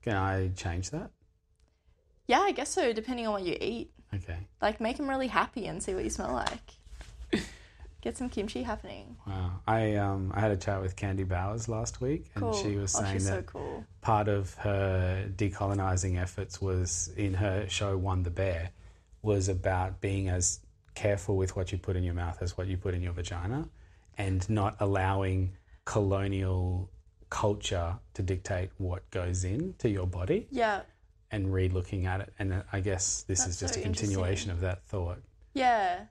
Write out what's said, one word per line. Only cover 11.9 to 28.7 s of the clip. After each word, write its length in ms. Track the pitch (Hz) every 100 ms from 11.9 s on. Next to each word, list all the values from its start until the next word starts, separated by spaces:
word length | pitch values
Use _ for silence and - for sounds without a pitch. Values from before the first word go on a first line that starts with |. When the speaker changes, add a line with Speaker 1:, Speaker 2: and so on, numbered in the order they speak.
| -
Speaker 1:
week, 300 | 127 160 -
and 80 | -
Speaker 2:
Cool. 80 | 233
Speaker 1:
she 240 | 208 104 101
was 180 | 98
Speaker 2:
Oh, 60 | 107
Speaker 1:
saying 140 | 98
Speaker 2:
she's 120 | 95 98
so 100 | 95
Speaker 1:
that 100 | 92
Speaker 2:
cool. 380 | 92 - - 220 -
Speaker 1:
part 280 | - - 104
of 260 | 101 92
her 760 | - 104 98 98 92 92 95 101
decolonizing 880 | 95 101 90 98 101 95 90 95 90
efforts 400 | 90 - 95 -
was 480 | 98 92 90 - - -
in 180 | 101
her 340 | 92 104 95 95
show 280 | - 101 98
One 260 | 95 92
the 80 | 87
Bear, 400 | 85 95 85 87 - - - _ -
was 260 | 107 101 95
about 520 | 92 95 92 92 92
being 280 | 98 98 95
as 320 | 90 90 - - _ -
careful 420 | - 104 98 - 95
with 200 | 92 98
what 160 | 92
you 60 | 95
put 180 | - 92
in 60 |
your 100 | 90
mouth 280 | 85 87 85
as 160 | 90 -
what 80 | 92
you 100 | 95
put 160 | 95
in 60 | 90
your 100 | 90
vagina, 560 | 87 85 87 92 131 160 - - - - -
and 300 | 98 92 92
not 260 | 107 98 -
allowing 760 | 101 98 95 98 95 95 92 - - - -
colonial 1040 | 113 98 98 98 95 95 92 90 90 95 - - _ -
culture 680 | - 107 104 - 92 85 90 -
to 100 | -
dictate 480 | 92 92 - 92 92